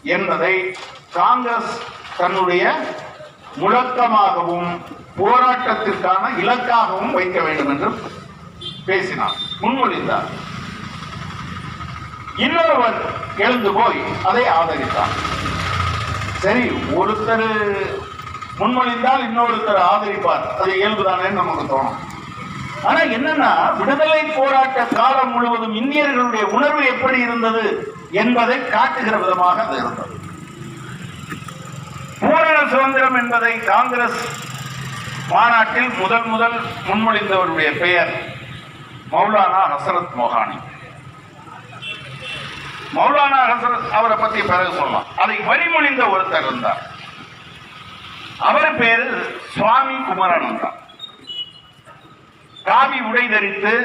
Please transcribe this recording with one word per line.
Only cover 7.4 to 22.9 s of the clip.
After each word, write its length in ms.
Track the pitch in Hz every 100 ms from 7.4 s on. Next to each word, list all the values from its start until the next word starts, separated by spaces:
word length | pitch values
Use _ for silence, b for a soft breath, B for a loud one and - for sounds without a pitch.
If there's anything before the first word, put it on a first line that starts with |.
| 160
வேண்டும் 240 | 156 139
என்று 160 | 143 202 - - - - - - - - - -
பேசினார், 500 | 190 190 - 202 185 - -
முன்மொழிந்தார். 680 | 214 262 247 - 175 208 - - - - - - - - - - - - - - - - - - - - - -
இன்னொருவர் 540 | 247 330 320 277 226 - - - - 185
எழுந்து 260 | 208 247 202 196
போய் 240 | 220 147 - - 185
அதை 160 | 196 226 165
ஆதரித்தார். 560 | 165 156 180 - - - - - - - - - - - - - - -
சரி, 220 | 190 233 220 131 - 160
ஒருத்தர் 500 | 196 208 214 226 220 214 202 196 196 - - - - - - -
முன்மொழிந்தால் 640 | 214 254 247 233 262 262 240
இன்னொருத்தர் 520 | 226 233 220 220 196 180
ஆதரிப்பார், 520 | 208 202 202 175 156 - -
அது 100 | 190 190
இயல்புதானேன்னு 600 | 202 214 190 185 190 196
நமக்கு 240 | 175 - -
தோணும். 260 | 135 123 - - - - - - - - -
ஆனா 120 | -